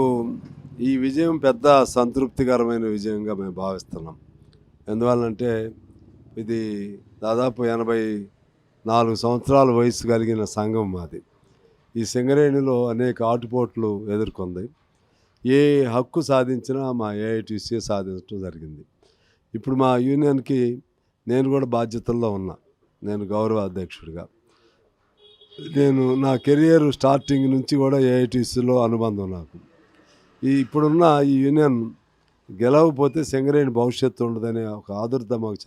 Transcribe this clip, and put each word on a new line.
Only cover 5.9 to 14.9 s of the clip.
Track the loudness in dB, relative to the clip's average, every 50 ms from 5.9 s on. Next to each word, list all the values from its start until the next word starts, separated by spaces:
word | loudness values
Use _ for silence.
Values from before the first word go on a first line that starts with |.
| -20 -20 -20 -20 -20 -20 -20 -18 -14 -12
ఇది | -8 -6 -4 -4 -4 -4 -6 -8 -10 -10 -14 -16 -20 _ _ _ -4
దాదాపు | -2 0 0 0 -2 -2 -2 -2
ఎనభై | -2 -2 -2 -2 0 0 0 -2 -2 -4 -6 -8 -12 _ _ _ _ _ _ _ _ _ _ -4
నాలుగు | 0 2 2 4 2 0
సంవత్సరాల | 0 0 0 0 -2 0 4 6 6 6 6
వయసు | 4 4 2 2 0 -2 -2
కలిగిన | 0 0 0 0 0 -2 -2 -2
సంఘం | -4 -4 -4 -4 -2 -2 -2 -2 -2 -4
మాది. | -8 -10 -12 -14 -18 -18 _ _ _ _ _ _ _ _ _ _ _ _ _ -8
ఈ | -6 -6
సింగరేణిలో | -4 -2 -2 0 2 4 4 4 4 4 2 2 2 2 2 0 0
అనేక | 0 0 -2 -2 -2 0 0
ఆటుపోట్లు | 0 0 0 -2 -4 -2 -2 -2 -2 -2 -4 -4 -2 -4 -4 -4 -4 -4
ఎదుర్కొంది. | -2 -2 -4 -6 -8 -8 -8 -8 -10 -10 -12 -16 _ _ _